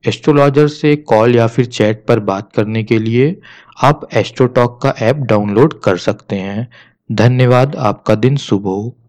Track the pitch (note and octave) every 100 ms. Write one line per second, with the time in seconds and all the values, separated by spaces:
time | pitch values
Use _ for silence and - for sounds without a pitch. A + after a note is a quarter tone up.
0 | - G#2 - C#3+ C#3+ C#3 D3 D3+ D3+ D3
1 | - A2 A#2 A#2+ A2+ - A#2+ - G#2+ A2
2 | - A#2 G2+ G2 G2+ - G#2+ A2+ G#2+ A2+
3 | A2 A#2+ C#3+ F#3+ - - _ - C3 D#3
4 | - B2+ G2+ - B2 B2 A#2+ A#2+ C3+ -
5 | A2+ D3 C3 G#2+ G#2 G2+ D#3 - - F2+
6 | - - - G2+ F#2+ G2+ B2 - _ _
7 | _ A2 A#2 B2+ B2+ B2 C#3 D3 A2+ G2
8 | - G#2+ B2 C#3+ - G2+ G2+ F#2+ A2+ -